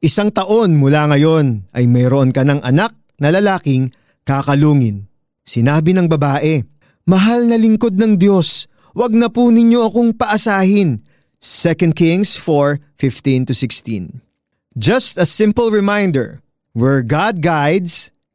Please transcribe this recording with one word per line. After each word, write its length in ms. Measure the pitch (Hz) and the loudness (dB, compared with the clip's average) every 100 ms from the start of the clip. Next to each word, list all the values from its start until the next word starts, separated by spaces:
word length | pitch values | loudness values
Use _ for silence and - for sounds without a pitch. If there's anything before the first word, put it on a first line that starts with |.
"Isang 320 | 160 208 208 | -2 0 -2
taon 480 | 208 190 220 208 151 | -2 0 2 2 2
mula 320 | 139 151 151 | 2 2 2
ngayon 560 | 143 156 160 139 107 92 - | 2 2 2 0 -2 -8 -2
ay 80 | 123 | 0
mayroon 480 | 123 127 139 131 | 2 2 2 0
ka 80 | 135 | 0
ng 240 | 135 143 123 | 0 0 0
anak 320 | 143 226 - _ - | 0 0 -6 _ -4
na 80 | 143 | -2
lalaking 640 | 180 208 185 147 127 131 - _ _ - | 0 0 -2 -2 -2 -2 -8 _ _ -6
kakalungin." 800 | 139 147 143 151 143 117 101 101 _ _ _ - | -4 0 2 2 2 0 -4 -12 _ _ _ -10
Sinabi 480 | 120 120 151 156 | -2 0 2 2
ng 160 | 185 175 | 2 2
babae, 560 | 160 143 139 151 156 - _ _ _ - | 0 0 -2 -2 -2 -4 _ _ _ 0
"Mahal 400 | 190 208 240 233 | 2 2 2 0
na 100 | 233 | 2
lingkod 380 | 220 214 233 | 2 2 0
ng 240 | 185 220 202 | 0 0 2
Diyos, 480 | 202 190 156 - - _ _ - | 2 2 0 -4 -10 _ _ -4
wag 160 | 240 | -2
na 160 | 220 233 | 0 0
po 180 | 233 240 | 2 2
ninyo 380 | 233 233 240 220 | 4 4 2 0
akong 260 | 220 233 226 | 0 0 0
paasahin." 840 | 220 208 226 196 190 202 180 110 - _ _ _ | -2 0 0 0 2 2 0 -2 -8 _ _ _
Second 540 | - - 170 160 170 151 | -6 -2 -2 0 0 2
Kings 400 | 165 180 208 - | 0 0 -2 -4
four 480 | - 147 143 143 - - | -2 0 0 -2 -8 -6
fifteen 520 | 135 - 139 131 135 | -4 -2 -2 -2 -2
to 60 | 131 | -4
sixteen. 640 | 120 - - 107 85 127 - _ _ _ _ 127 | -4 -4 -6 -8 -10 -16 -20 _ _ _ _ -4
Just 420 | 110 247 - - | 0 0 -2 -2
a 80 | 175 | -2
simple 400 | - 214 214 233 | 0 0 0 0
reminder, 720 | 208 202 208 196 139 107 139 _ _ _ | 0 -2 -2 -2 -2 -4 -10 _ _ _
where 320 | 113 127 139 | -2 0 0
God 400 | 117 147 208 190 | 0 -2 -2 -2
guides, 720 | 165 156 147 190 175 - - _ _ | -2 0 0 0 -2 -6 -6 _ _